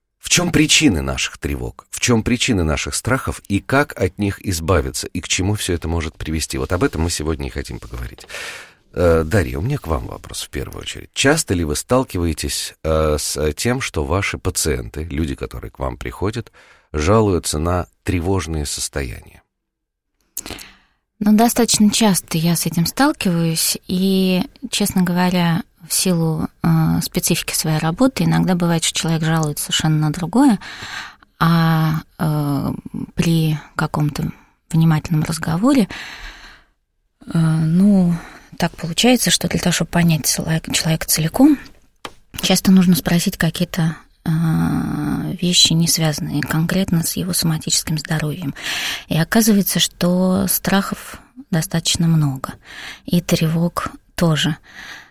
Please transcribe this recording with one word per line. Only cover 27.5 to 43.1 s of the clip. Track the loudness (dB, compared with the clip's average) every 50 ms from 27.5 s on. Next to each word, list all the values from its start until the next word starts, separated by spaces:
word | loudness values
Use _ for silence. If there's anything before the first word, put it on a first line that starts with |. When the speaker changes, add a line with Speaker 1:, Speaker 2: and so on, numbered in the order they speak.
Speaker 2:
своей | -4 -4 -2 -2 0 0
работы, | 0 0 0 2 2 2 2 0 0
иногда | 2 2 2 2 2 2
бывает, | 2 2 2 0 0
что | 0 -2 -2 -2
человек | -2 0 0 0
жалуется | 0 0 0 0 0 -2 -4 -6 -8
совершенно | -10 -6 -2 0 2 2 2
на | 2 0
другое, | -2 -2 -4 0 2 4 6 6 4 2 -2 -8 -16 -16 -14 -14 -12 -14 -14 -16 -18 _ _ _ _ 0
а, | 2 4 4 4 4 4 2 2 2 0 0 -2 -6 _ _ -4
э, | -2 -2 0 0 -2 -2 -2 -2 -2 -4 -4 -6 -8 -10 -10 -10 -10 -6 -2
при | 0 2 2 2 2 2 0 0 -2 -6 -8 -4
каком-то | -4 -4 -2 -2 -2 -2 -2 -2 -4 -6 -6 -6 -10 _ _ _ _ _ -2
внимательном | 2 4 4 4 4 2 0 0 0 0 0
разговоре, | -2 -4 -4 -4 -2 -2 2 2 4 4 4 2 0 -2 -10 -14 -14 -16 -16 -16 -18 -18 -20 -20 -20 -20 -20 _ _ _ _ _ _ _ _ _ _ _ _ -8
э, | -2 0 2
ну, | 2 2 2 2 2 2 4 6 6 6 6 6 4 4 2 0 -4 -10 -20 -20 -20 _ -6
так | -4 -4 -4
получается, | -4 -6 -10 -6 0 2 4 4 4 4 4 2
что | 2 2 0
для | 0 -2 0
того, | 0 0
чтобы | 0 0 -2 0
понять | 2 2 4 4 4 2 0
цело-, | -2 -2 -2 -2 -2 -2 -2 -2 -2
человека | -4 -2 0 0 0 0 -2
целиком, | -2 -2 0 -2 0 4 6 6 6 6 4 -2 -10 -20 _ _ _ _ _ -20 -18 -18 -20 -20 _ -8 -2
часто | 0 2 2 4 6 6
нужно | 8 8 8 6 4
спросить | 4 2 2